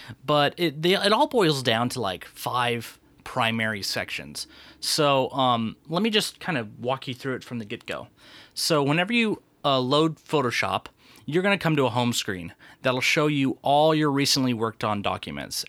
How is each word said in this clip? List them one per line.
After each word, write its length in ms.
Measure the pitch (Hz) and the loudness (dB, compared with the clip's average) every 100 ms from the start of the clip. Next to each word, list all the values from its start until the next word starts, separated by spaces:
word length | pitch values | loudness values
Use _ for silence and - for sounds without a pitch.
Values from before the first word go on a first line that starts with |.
| - - | -18 -8
but 300 | 131 147 143 - | 0 2 2 0
it, 260 | 170 139 | -2 0
they, 100 | 175 | 2
it 200 | 190 196 | 2 4
all 140 | 214 302 | 2 2
boils 360 | 254 170 139 | 4 4 2
down 260 | 123 113 120 | 2 2 0
to, 120 | 123 | -2
like, 240 | 98 90 - | -4 -6 -10
five 720 | - 120 120 120 120 - - _ _ | -10 -4 0 0 -2 -6 -16 _ _
primary 580 | - 131 113 113 110 104 | -8 0 0 0 -2 -4
sections. 640 | 95 - 92 - 73 73 - - - - | -6 -6 -6 -10 -12 -14 -14 -18 -20 -10
So, 500 | - - 147 139 131 | -2 2 4 4 2
um, 460 | 139 127 120 110 - - | 0 2 2 -2 -8 -6
let 160 | 165 | -2
me 60 | 226 | 0
just 300 | 214 - - | 0 -2 -6
kind 180 | - 143 | -6 -4
of 220 | 107 113 | -6 -8
walk 280 | 117 131 - | -4 -4 -6
you 60 | |
through 220 | 120 135 120 | -8 -6 -8
it 80 | |
from 160 | - 120 | -8 -10
the 60 | 104 | -10
get-go. 420 | 110 - 76 - _ - - - - | -12 -8 -10 -12 _ -20 -20 -16 -6
So 280 | - 151 | 0 2
whenever 300 | 139 160 185 | 4 2 2
you, 280 | 240 220 - - _ | 0 0 -4 -10 _
uh, 160 | 147 135 | 0 0
load 380 | 127 147 160 156 | 2 2 2 -2
Photoshop, 680 | - 151 123 - 95 98 - _ - - - | -2 0 0 0 -2 -2 -6 _ -20 -18 -4
you're 180 | 156 | -2
gonna 140 | 196 196 | 0 0
come 200 | 165 151 | 2 2
to 80 | 127 | 2
a 60 | |
home 200 | 120 120 | 2 0
screen 420 | 113 - 92 85 - - - | 0 -4 -8 -10 -16 -20 -4
that'll 180 | 131 127 | -2 0
show 280 | - 165 151 | 0 2 2
you 300 | 147 135 - | 2 0 0
all 340 | - 143 156 156 | 2 4 4 4
your 160 | 151 | 2
recently 420 | 139 139 143 127 | 2 2 2 2
worked 300 | 113 113 - | 0 -2 -2
on 180 | 113 104 | -2 -2
documents, 640 | 95 95 - 71 64 - | -2 -4 -6 -10 -8 -8